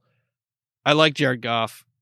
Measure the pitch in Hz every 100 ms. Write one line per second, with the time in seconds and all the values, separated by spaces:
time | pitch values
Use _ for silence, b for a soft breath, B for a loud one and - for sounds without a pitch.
0 | _ _ _ _ _ _ _ _ - 151
1 | 156 139 143 127 117 117 113 - _ _